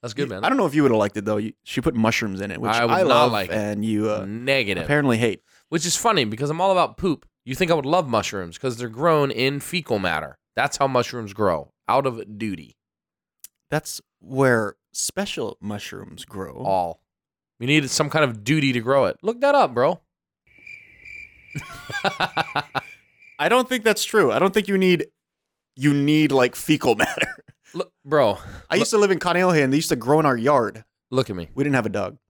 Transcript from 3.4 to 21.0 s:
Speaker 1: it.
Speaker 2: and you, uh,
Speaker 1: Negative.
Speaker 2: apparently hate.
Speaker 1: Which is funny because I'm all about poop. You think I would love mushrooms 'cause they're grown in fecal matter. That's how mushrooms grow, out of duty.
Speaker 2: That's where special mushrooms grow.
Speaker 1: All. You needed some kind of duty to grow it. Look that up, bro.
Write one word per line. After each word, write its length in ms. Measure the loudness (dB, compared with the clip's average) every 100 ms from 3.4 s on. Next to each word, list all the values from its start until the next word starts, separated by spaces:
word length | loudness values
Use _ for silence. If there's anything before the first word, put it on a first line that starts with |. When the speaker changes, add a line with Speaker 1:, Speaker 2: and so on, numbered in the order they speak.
| -2
Speaker 1:
it. 60 | -2
Speaker 2:
and 280 | -2 -2
you, 260 | -2 0 0
uh, 140 | -2 -6
Speaker 1:
Negative. 580 | -8 -2 -2 0 -4
Speaker 2:
apparently 340 | 0 0 2 2
hate. 240 | 0 -2 _ _ _
Speaker 1:
Which 160 | -4
is 120 | -2 0
funny 280 | 2 2
because 240 | 0 -2 -4
I'm 120 | 0
all 100 | 2
about 260 | 2 0 -2
poop. 300 | -4 -4 _ _
You 100 | -12
think 160 | -4 0
I 40 |
would 120 | 0 2
love 220 | 0 2
mushrooms 480 | 0 -2 -6 -10 -6
'cause 200 | -6 -6
they're 120 | -10
grown 420 | -2 2 2 2
in 280 | 0 -2 -2
fecal 380 | -6 -6 -2 -2
matter. 400 | 0 -2 -6 -14 _
That's 220 | -4 -4 0
how 100 | 0
mushrooms 460 | 2 0 -4 -12
grow, 400 | -2 0 0 -4 _ 0
out 180 | 0 0
of 320 | -4 -12 -8
duty. 380 | -8 -8 -14 _ _ _ _ _ _ _ -20 _ _
Speaker 2:
That's 320 | -6 -6 -16 _ _
where 560 | -10 0 4 4 0 -8 _
special 680 | -8 -8 -6 -6 -6 -8 -8
mushrooms 640 | -10 -10 -10 -14 -16 -18
grow. 300 | -16 -12 -12 -10
Speaker 1:
All. 440 | -4 -2 -2 -8 _ _ _ _ _ _
You 80 | 0
needed 240 | 0 0
some 180 | -2 -2
kind 140 | 2
of 200 | 0 -2
duty 280 | -2 2 2
to 80 | 0
grow 260 | 2 2 2
it. 100 | 0
Look 180 | -6 0
that 140 | 2 4
up, 180 | 2
bro. 260 | 2 0 0 _ _ _ _ _ _ -20 -20 -20 _